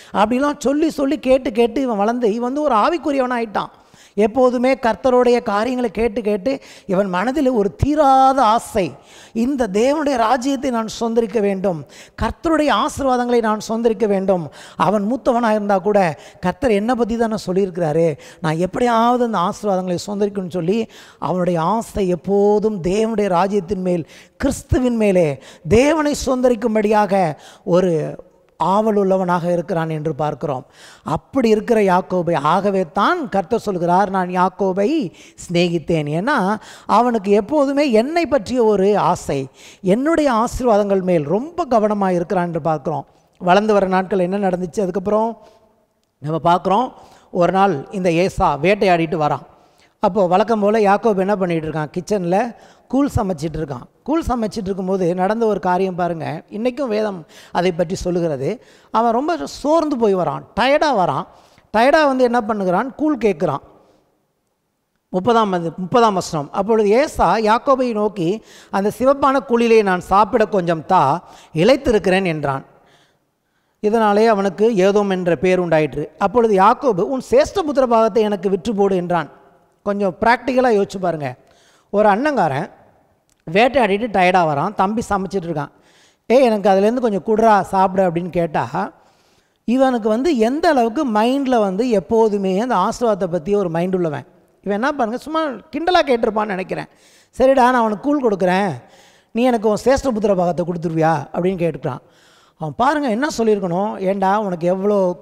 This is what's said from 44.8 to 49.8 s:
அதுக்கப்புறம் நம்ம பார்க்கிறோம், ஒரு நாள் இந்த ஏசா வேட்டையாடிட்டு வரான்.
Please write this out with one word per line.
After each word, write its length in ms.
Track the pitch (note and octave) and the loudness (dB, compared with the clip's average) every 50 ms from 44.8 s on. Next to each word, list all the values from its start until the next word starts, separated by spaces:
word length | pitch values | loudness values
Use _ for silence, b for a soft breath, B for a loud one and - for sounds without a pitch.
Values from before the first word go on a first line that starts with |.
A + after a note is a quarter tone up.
அதுக்கப்புறம் 580 | G3 F3+ F3 G3+ F3+ G#3 G#3 G#3+ A3 A#3 A3+ - b b b b b b _ _ _ _ _ _ _ _ _ _ | -4 -2 -4 -4 -2 0 0 0 0 -2 -6 -10 b b b b b b _ _ _ _ _ _ _ _ _ _
நம்ம 200 | C3 D3 D#3+ D#3 | -6 -6 -4 0
பார்க்கிறோம், 540 | D3 E3+ F3 F#3 F3 F#3+ F#3+ G#3 F3+ - B B B B B B B B | 2 2 2 2 2 0 0 0 0 -2 B B B B B B B B
ஒரு 220 | - F#3 E3+ F3 | 0 0 2 2
நாள் 340 | F3+ F#3+ G3 G3+ E3 C3+ - - | 4 2 2 2 2 -2 -6 -8
இந்த 200 | - G3 F3+ F#3 | -8 -2 0 0
ஏசா 460 | D#3+ E3 F#3 G3 - - F#3+ E3 C#3+ C#3 | 2 2 0 0 0 0 0 0 0 2
வேட்டையாடிட்டு 540 | D3 F#3 G#3 G3+ G#3+ F#3+ F3 E3 E3 D#3 D#3 | 2 0 2 2 2 2 2 2 0 -2 -2
வரான். 280 | D#3+ D3+ D3 C#3+ C3 - - b b b b b b | -2 0 -2 -2 -4 -6 -16 b b b b b b